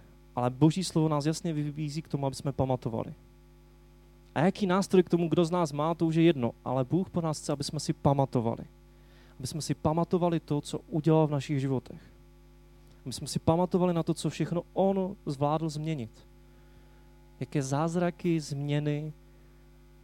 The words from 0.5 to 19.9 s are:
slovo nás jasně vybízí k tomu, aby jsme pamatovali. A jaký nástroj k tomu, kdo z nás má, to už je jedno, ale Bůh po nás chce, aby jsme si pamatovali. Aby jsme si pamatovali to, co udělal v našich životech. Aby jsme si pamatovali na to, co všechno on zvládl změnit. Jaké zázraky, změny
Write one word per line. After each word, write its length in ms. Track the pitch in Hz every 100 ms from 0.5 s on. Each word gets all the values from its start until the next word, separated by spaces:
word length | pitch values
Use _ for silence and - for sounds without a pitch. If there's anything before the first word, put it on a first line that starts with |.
| 127 156 160
slovo 260 | 180 165 160
nás 160 | 151 143
jasně 280 | 156 175
vybízí 480 | 151 147 147 151 147
k 60 | -
tomu, 180 | 147 139
aby 100 | 131
jsme 160 | 143
pamatovali. 600 | 131 135 127 127 113 - - - - - - - - - - - - - 120
A 40 |
jaký 280 | 165 - 196
nástroj 360 | 180 190 190
k 60 | 175
tomu, 200 | 170 170
kdo 160 | 151 165
z 60 |
nás 200 | 180 165
má, 220 | 143 156
to 120 | 170 170
už 100 | 160
je 80 |
jedno, 280 | 165 156 117 - -
ale 180 | 127
Bůh 260 | 127 160 190
po 120 | -
nás 180 | 165 147
chce, 140 | -
aby 100 | 143
jsme 160 | 143 151
si 140 | -
pamatovali. 680 | 151 147 139 135 131 113 117 - - - - - - - -
Aby 80 | 127
jsme 140 | 160
si 120 | -
pamatovali 680 | 147 160 160 170 185 175 165
to, 220 | - 147
co 180 | - - -
udělal 380 | 165 151 160 156
v 40 |
našich 300 | 147 - 147
životech. 400 | 135 131 - - - - - - - - - - - - -
Aby 80 |
jsme 140 | 117 147
si 120 | -
pamatovali 540 | - 165 180 190 180
na 100 | 170
to, 100 | 160
co 160 | 160 160
všechno 340 | - 156 170 -
on 420 | - 190 196 185 - -
zvládl 440 | 135 143 156 160
změnit. 580 | 151 156 156 110 - - - - - - - - - - - - -
Jaké 240 | 135 156
zázraky, 760 | 135 139 165 170 175 170 175 165
změny 760 | 147 139 143 147 147 147 151 151 - - - - - - -